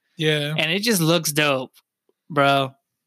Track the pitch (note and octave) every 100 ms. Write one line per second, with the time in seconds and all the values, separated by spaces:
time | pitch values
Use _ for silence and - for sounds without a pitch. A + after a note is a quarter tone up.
0 | _ - D#3 D3+ D3 D#3 D#3 F#3+ A3+ G3
1 | D#3+ E3+ D#3 D3 D3 C3 B2+ _ _ _
2 | _ _ - C#3+ C#3 C#3 C3+ - _ _